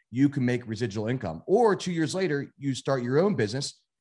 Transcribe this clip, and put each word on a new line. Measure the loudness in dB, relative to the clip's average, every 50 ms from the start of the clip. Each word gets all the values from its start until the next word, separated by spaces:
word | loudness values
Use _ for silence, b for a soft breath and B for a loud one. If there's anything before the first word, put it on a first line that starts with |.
| b _
you | 2 2 2 4
can | 4 2 0
make | 0 0 -2 -2
residual | -6 -6 -4 -4 -4 -4 -4 -4
income. | -4 -4 -4 -4 -6 -8 -8 0
Or | 2 4 4 6 4 4
two | 2 -2 -4
years | -2 -2 -2 -2 0
later, | -2 0 0 0 -2 -4 -8 _
you | _ -4 -4 -4
start | -2 -2 -2 -2 -2 0
your | 2 2 4
own | 4 4 2
business, | 0 0 0 -2 -6 -6 -8 -10 _ _ _ _ _